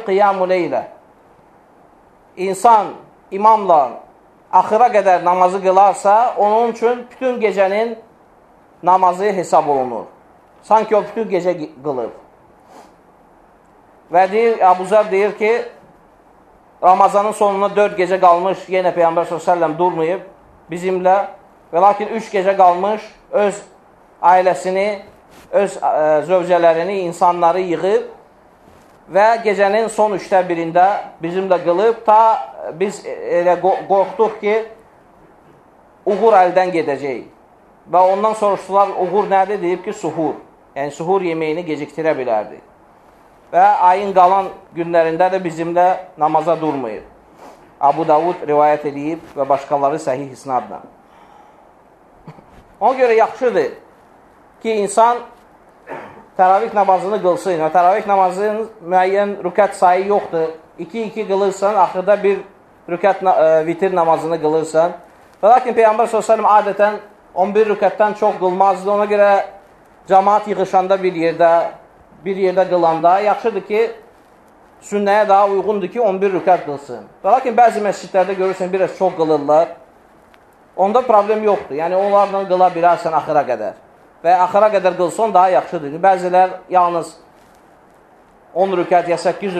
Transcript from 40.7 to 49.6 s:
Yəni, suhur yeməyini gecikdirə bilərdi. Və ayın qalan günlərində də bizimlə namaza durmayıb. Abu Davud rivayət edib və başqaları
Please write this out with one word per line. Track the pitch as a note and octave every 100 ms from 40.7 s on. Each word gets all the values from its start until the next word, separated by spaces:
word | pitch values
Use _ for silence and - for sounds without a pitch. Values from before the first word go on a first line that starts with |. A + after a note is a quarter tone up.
| C#3
Yəni, | C#3+
suhur | C#3+ E3 G3
yeməyini | F3+ D#3+ D#3 D#3+ E3+
gecikdirə | C#3+ D3 - D#3 C#3
bilərdi. | B2 A2 G2 - - _ _ _ _ _ _ _ -
Və | E3+ G3+ G3+ F3+
ayın | F#3+ G3+ F#3+
qalan | F3+ G3 F#3+ - -
günlərində | D#3+ E3+ E3+ E3 E3 F#3
də | F#3+
bizimlə | F3 D#3 E3+ F3 F3+ F3+ - -
namaza | D3+ D#3 D#3+ D#3+
durmayıb. | D#3 C#3 A#2 G2 - - _ - - - - -
Abu | C#3+ D3+ D#3
Davud | D3+ E3+ F3 D3+
rivayət | D3 D3+ D3+ D3
edib | C#3 D3 D#3+ - C#3
və | C3+
başqaları | C#3